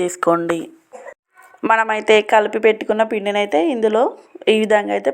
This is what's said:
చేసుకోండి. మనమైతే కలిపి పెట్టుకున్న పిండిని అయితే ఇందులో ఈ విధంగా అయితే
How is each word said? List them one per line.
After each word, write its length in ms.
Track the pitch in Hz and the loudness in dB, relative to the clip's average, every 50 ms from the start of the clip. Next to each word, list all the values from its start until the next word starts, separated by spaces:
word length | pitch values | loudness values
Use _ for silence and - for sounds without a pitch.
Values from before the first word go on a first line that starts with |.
చేసుకోండి. 580 | 180 175 175 - - 170 170 170 170 170 170 165 151 - - _ _ _ - - - - - _ _ _ _ _ - _ _ _ - 220 | -2 -4 -6 -4 0 0 0 0 0 -2 -4 -4 -6 -12 -16 _ _ _ -20 -20 -20 -20 -20 _ _ _ _ _ -20 _ _ _ -2 0
మనమైతే 460 | 226 226 226 220 214 214 214 214 220 214 208 - 240 | 0 0 0 0 -2 -2 2 4 4 4 4 4 2
కలిపి 280 | 220 208 208 214 220 214 | 2 2 2 -2 0 2
పెట్టుకున్న 380 | 220 214 214 - - 214 214 220 220 226 | 2 2 0 -2 -2 0 0 0 -2 -2
పిండిని 280 | 208 196 202 202 208 202 | -4 -4 -2 -2 -2 -2
అయితే 180 | 202 - 311 339 330 269 | 0 0 0 0 0 0
ఇందులో 300 | 233 220 214 214 220 262 370 - - - _ - - - - 220 | 0 0 0 2 2 0 0 -4 -8 -20 _ -20 -6 0 0 2
ఈ 20 | 214 220 | 2 2
విధంగా 320 | 202 214 208 202 202 208 | 2 0 0 0 0 -4
అయితే 160 | 202 202 - | -2 -2 0